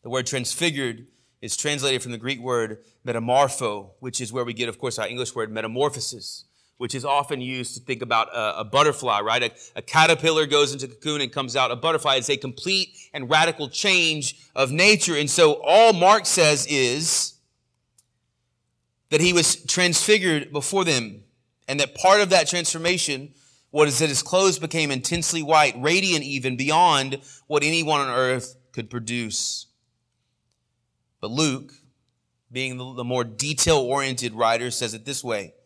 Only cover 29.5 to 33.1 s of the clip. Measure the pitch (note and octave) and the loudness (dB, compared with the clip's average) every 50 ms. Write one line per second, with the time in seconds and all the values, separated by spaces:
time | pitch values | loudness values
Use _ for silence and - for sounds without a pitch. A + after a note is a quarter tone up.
29.5 | - - - _ _ _ _ _ _ _ _ _ _ _ _ _ _ _ _ _ | -6 -8 -12 _ _ _ _ _ _ _ _ _ _ _ _ _ _ _ _ _
30.5 | _ _ _ _ _ _ _ _ _ _ _ _ _ _ - G#2 A#2 C3+ D#3+ D3+ | _ _ _ _ _ _ _ _ _ _ _ _ _ _ -12 -8 -2 0 0 0
31.5 | C3 C3 A2 - _ _ _ _ _ _ _ _ _ _ _ _ _ _ _ _ | 0 -2 -8 -16 _ _ _ _ _ _ _ _ _ _ _ _ _ _ _ _
32.5 | A#2+ B2+ C3 C3 B2+ B2+ B2+ B2+ C3 B2 B2 A#2+ | -8 -6 -6 -6 -6 -10 -12 -12 -10 -8 -4 -2